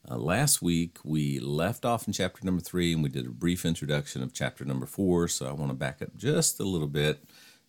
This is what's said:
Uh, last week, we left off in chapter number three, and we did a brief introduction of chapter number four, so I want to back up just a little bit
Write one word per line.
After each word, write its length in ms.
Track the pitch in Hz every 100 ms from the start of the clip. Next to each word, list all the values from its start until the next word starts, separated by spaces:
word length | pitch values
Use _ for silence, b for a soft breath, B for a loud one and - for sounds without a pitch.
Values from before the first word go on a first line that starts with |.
| -
Uh, 80 | 62
last 460 | 67 101 147 -
week, 360 | 87 82 85 -
we 380 | 73 78 71 67
left 440 | 65 73 90 -
off 220 | 120 117 -
in 60 |
chapter 320 | 101 92 -
number 160 | 95 90
three, 320 | - 90 85
and 100 | 80
we 60 | 71
did 180 | 67 62
a 40 |
brief 340 | 60 87 87
introduction 580 | 87 82 71 73 71 65
of 100 | 64
chapter 320 | - 65 -
number 220 | 67 65 64
four, 400 | - 98 87 85
so 220 | - 65
I 40 |
want 200 | 73 71
to 40 | 64
back 240 | 67 69
up 160 | - 85
just 440 | 107 165 160 -
a 40 |
little 220 | 98 87 73
bit 380 | 73 76 73 - B B B